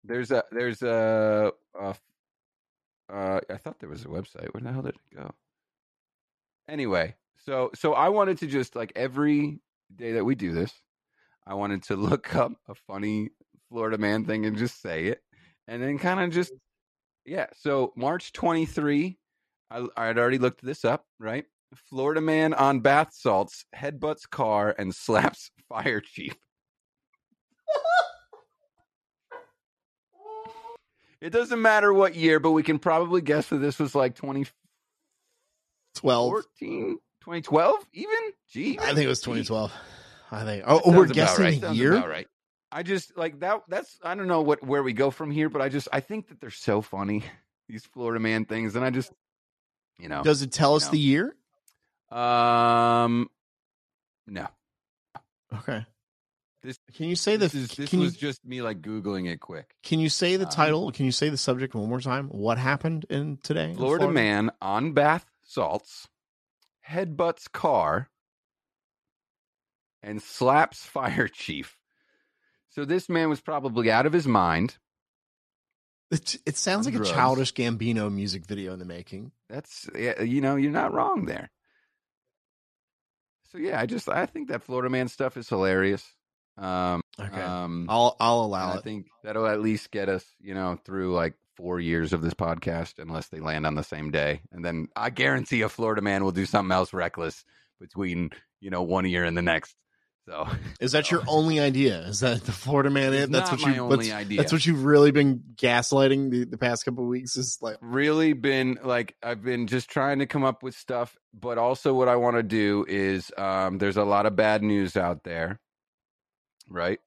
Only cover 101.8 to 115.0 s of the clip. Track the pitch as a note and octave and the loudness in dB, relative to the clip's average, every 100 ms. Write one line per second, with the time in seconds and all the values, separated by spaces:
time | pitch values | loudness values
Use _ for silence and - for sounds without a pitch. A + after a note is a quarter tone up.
101.8 | C3+ F2+ E2+ G#2 B2+ A#2 - F#2+ B2+ C#3+ | 2 2 -6 -2 0 0 -4 -8 0 2
102.8 | C#3 C#3 C3+ C3+ C#3 C3 - - C#3+ C3 | 2 2 2 0 2 2 2 0 0 0
103.8 | B2 C3+ A2 G#2+ G2+ G2+ D3+ D#3+ E3 D3+ | 2 2 2 -4 -2 0 2 2 2 2
104.8 | C3+ D3 D3 C#3+ C#3+ B2+ - - B2 A#2+ | 6 10 10 8 4 2 -6 -2 2 2
105.8 | A#2+ C#3 C3+ C#3 C#3 B2 A#2+ A2 B2 A#2 | 2 4 4 4 0 -2 -4 -2 -2 0
106.8 | - B2 B2 B2+ B2+ B2+ B2+ - A2+ G#2+ | -4 -4 -4 -4 -4 -6 -6 -6 -8 -10
107.8 | A#2 B2+ D3 D#3 D#3+ C3+ C#3 C3 B2+ B2 | -4 0 2 4 2 2 2 2 0 -2
108.8 | B2+ A#2+ A2 _ A#2+ A#2 A#2 B2 A2+ B2+ | -2 -2 -2 _ -8 -6 -4 -4 -2 -4
109.8 | - D3+ C#3 C#3 C#3 D3 C3+ B2 C3 - | -2 -2 0 0 -2 0 0 -2 -12 -14
110.8 | - B2 A#2+ _ _ G#2+ B2 A#2 A#2+ C3 | -6 -4 -4 _ _ -12 -4 0 0 2
111.8 | D3+ C3 B2+ B2 B2 A#2 A2 A2 G2+ G2+ | 2 4 4 4 4 2 2 2 2 2
112.8 | - G2 F#2+ F#2+ - - G2 F#2+ F#2+ F#2 | 0 0 0 0 -4 -6 -2 0 0 0
113.8 | G2+ F#2+ G2+ G2+ G#2+ G2 G#2+ G#2+ G#2+ G2+ | 0 2 4 4 4 4 4 4 2 2
114.8 | F#2 G2 | 0 0